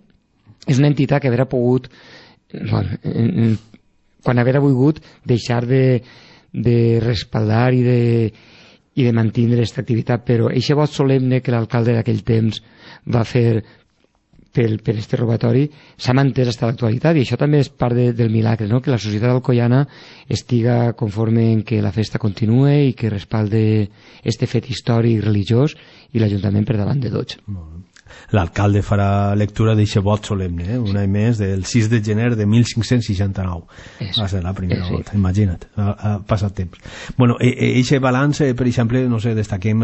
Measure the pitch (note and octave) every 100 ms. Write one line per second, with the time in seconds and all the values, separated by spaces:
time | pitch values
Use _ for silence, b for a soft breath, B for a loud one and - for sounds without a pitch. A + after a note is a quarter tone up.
0 | _ _ _ _ _ - - B2+ D3 C#3
1 | C3 C#3 C3 A#2 C3 B2+ A#2+ B2+ - B
2 | B B B B _ - G#2+ G#2+ F#2+ G#2+
3 | - - A#2 A2+ A2+ G#2+ - - _ _
4 | _ _ - B2 A#2+ C3+ C#3+ B2+ C#3 D#3+
5 | B B - A#2+ - A#2 A#2+ C3 C3 B2
6 | B B B B B B2+ A#2 A#2 A#2 A2+
7 | A2 A2+ - A#2 G#2+ A2 B2+ B2+ B2 B2
8 | A#2+ A#2 A2 B B B B B _ -
9 | A#2+ A2+ A2 B2 A#2 A#2+ A2+ - G2+ A2+
10 | A#2+ A#2+ - A#2+ A2+ B2+ A#2 D3 D3+ -
11 | C#3 C3+ B2+ B2+ B2+ A#2+ A2 A#2+ A2+ A#2
12 | A#2 A2 - A2+ A2+ - B B B B
13 | - A#2 A2 B2+ A#2 A2 - b b _
14 | _ _ _ _ _ - A2+ G#2+ - G#2+
15 | - A2+ A2+ A#2 A#2 A#2+ D3 B B B
16 | - B2+ C#3 A#2+ B2 A2 A2+ - A#2 A#2
17 | D3+ E3 A2+ A#2+ D3 D3 C3 - B2 A#2+
18 | B2 A#2 A2+ A2 A2 A2+ G#2 B2 B2+ A#2
19 | G#2 G#2 A#2+ B2+ B2+ A#2+ A#2+ B2+ C#3+ B
20 | B B B G#2 - A#2+ A#2 A#2+ A#2+ A2
21 | A2 G2 A2+ A2+ A2+ A2 G2 G#2+ G#2 A2
22 | G#2 - A2 F#2 G#2+ A#2+ C#3 C#3+ C#3+ A2
23 | A2+ G2+ - A2 G#2 A2 G#2+ G#2+ G2+ B
24 | B B - - B2 A#2 - - - A#2
25 | A#2 A2 G#2 G2+ G2 A#2 D3+ - B B
26 | B A2+ G#2+ G2+ G2 G2+ G#2+ A2 G2+ C#3
27 | A#2+ G2+ - - - F#2+ D#2+ E2 - _
28 | B B B G#2 E2+ - G2+ G2+ - G#2
29 | G2 G2+ G2+ G2+ G#2 - A2 A2 G#2 A2
30 | G2 G#2 - G2+ F#2 E2+ F2 B2 G#2+ G2+
31 | G2 G2+ A2 A2 G2 F#2+ F2+ A#2+ G#2+ A#2
32 | G#2+ G#2+ A#2+ A2+ G#2 A2+ A#2 - G#2+ B2
33 | A2+ F#2+ G2+ G2 F#2 F2 - B B B
34 | G2 - G2 F#2+ F2+ F#2 F#2 F2+ F2+ F2
35 | - G2+ F#2 F#2+ G2+ E2 - - G2+ -
36 | G#2 G2+ G#2 A2 G2+ F#2+ F2 - B B
37 | B - B2 - B2 - A#2+ B2 A#2+ C#3
38 | B2+ B2+ C#3+ C#3 C#3+ A#2+ B2 A#2 A2+ B2+
39 | B2+ A2+ A#2 A2 G#2 G2 G#2+ A2